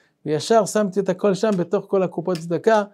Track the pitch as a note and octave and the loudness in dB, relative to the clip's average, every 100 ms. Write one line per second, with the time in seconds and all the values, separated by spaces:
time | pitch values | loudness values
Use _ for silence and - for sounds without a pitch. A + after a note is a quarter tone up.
0 | _ _ - D3+ - A3+ F#3 G#3+ G#3 G3+ | _ _ -4 -4 2 2 2 0 0 -2
1 | F#3+ F3+ G#3 F#3 A3 G3 E3+ G3+ G3 G3 | -2 0 0 0 0 0 0 -2 0 -2
2 | F3+ F3+ E3+ F3+ E3+ E3 - A3 G3+ | 0 -4 -4 -4 -4 0 2 2 2